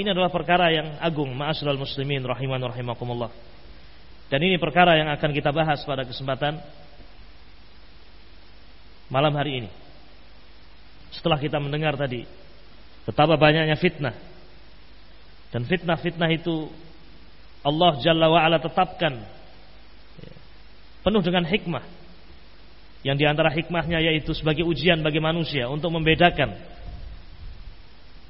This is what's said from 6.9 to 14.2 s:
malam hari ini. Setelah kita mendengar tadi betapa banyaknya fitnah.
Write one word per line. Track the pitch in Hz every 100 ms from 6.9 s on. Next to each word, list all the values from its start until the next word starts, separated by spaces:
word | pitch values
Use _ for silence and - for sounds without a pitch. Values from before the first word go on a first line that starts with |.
| - - - - - - - - - - - - - - - - - - - - - -
malam | 131 151 147
hari | 143 127
ini. | 101 - - - - - - - - - - - - - -
Setelah | - 170 147
kita | 147 147
mendengar | 143 151 156
tadi | 139 139 123 - - - - - - - - -
betapa | - 151 147
banyaknya | 151 156 156 151
fitnah. | 180 - 135 -